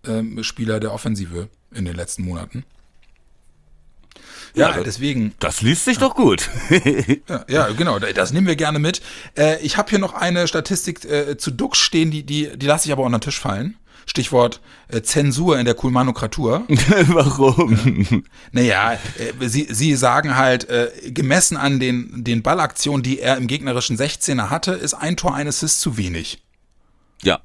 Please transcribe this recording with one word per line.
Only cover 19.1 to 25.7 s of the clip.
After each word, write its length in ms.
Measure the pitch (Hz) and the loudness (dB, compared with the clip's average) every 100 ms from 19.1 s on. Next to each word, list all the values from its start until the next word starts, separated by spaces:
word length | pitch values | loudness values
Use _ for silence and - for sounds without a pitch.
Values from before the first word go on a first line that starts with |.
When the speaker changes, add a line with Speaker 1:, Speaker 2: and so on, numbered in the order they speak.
| - 113 123 127 | -8 -8 -4 -2
Speaker 1:
sie, 200 | 123 151 | -2 -2
sie 240 | 113 156 | 0 2
sagen 420 | 135 127 127 151 131 | 4 4 2 2 2
halt, 320 | 131 127 - | 4 2 0
äh, 220 | 120 120 - - | 0 -2 -4 -8
gemessen 460 | 120 131 170 175 156 | -2 2 2 2 0
an 240 | 139 139 | 0 2
den, 420 | 127 123 120 131 | 0 -2 -6 -8
den 180 | 120 117 | -2 0
Ballaktionen, 600 | 117 175 156 - 147 143 | 0 0 -2 -2 -2 -2
die 180 | 123 135 | -2 -2
er 180 | 123 131 | 0 0
im 80 | 123 | -2
gegnerischen 500 | 135 131 120 - 110 | -4 -4 -4 -2 -2
Sechzehner 540 | 143 - - 131 101 | -4 -2 -2 -2 -2
hatte, 220 | 160 - | -2 -2
ist 200 | 185 - | -4 -4
ein 220 | - 156 180 | -4 -4 -2
Tor, 180 | 180 | -2
ein 140 | 139 147 | -2 -4
Assist 320 | - 156 | -4 -2